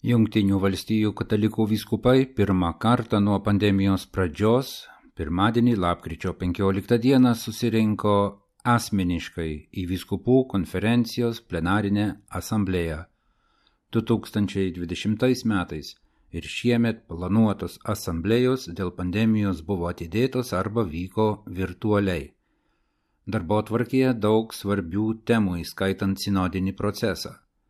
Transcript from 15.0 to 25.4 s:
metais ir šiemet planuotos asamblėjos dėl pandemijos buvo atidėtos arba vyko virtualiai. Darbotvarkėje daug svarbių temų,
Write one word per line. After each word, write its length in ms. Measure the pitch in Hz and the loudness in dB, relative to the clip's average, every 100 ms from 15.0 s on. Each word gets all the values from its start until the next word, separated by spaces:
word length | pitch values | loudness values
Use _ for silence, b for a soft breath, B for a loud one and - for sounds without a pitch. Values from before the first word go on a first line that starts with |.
| 104 107 127 123 | -2 0 2 0
metais 500 | 117 104 85 80 69 - _ _ _ | 0 0 -2 -6 -12 -18 _ _ _
ir 100 | 82 | -10
šiemet 560 | - - 120 117 117 113 _ | -8 -4 0 2 2 -2 _
planuotos 720 | 85 90 104 110 95 87 - | -10 -2 2 2 2 -6 -8
asamblėjos 880 | - 104 - 82 85 117 127 131 - | -6 -6 -4 -4 0 2 2 0 -6
dėl 240 | 85 92 | -6 -6
pandemijos 680 | - 90 92 113 110 104 87 | -4 -4 0 2 2 2 -2
buvo 240 | 78 98 85 | -2 -2 -2
atidėtos 640 | 87 85 95 131 127 123 | -6 -6 -2 0 -2 -4
arba 320 | 90 95 110 | -2 -2 -2
vyko 460 | 101 80 90 - 110 107 - | -2 -4 -6 0 0 0 -8
virtualiai. 800 | 92 92 90 107 104 101 87 69 _ _ _ _ _ _ _ _ _ - | -6 -6 -4 0 2 2 -2 -6 _ _ _ _ _ _ _ _ _ -6
Darbotvarkėje 840 | 110 85 104 107 107 120 131 131 | -4 0 -2 0 -2 0 2 2
daug 400 | 117 104 110 113 | 2 2 2 2
svarbių 540 | - 101 101 85 95 110 110 | -8 -2 -2 -2 -2 -2 -4
temų, 400 | - 117 | 0 2